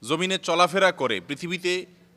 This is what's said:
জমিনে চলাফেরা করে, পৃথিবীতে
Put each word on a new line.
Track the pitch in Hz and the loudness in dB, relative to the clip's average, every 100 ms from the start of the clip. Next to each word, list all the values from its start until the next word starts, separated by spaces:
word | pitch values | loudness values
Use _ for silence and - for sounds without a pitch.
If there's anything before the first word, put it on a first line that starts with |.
| 110 | -6
জমিনে | 156 185 190 | -2 -2 -2
চলাফেরা | - 170 175 185 185 | -2 2 2 4 2
করে, | 165 131 101 | 2 -2 -2
পৃথিবীতে | 85 143 170 180 180 180 180 - _ | -4 -10 -8 -4 -2 -4 -6 -18 _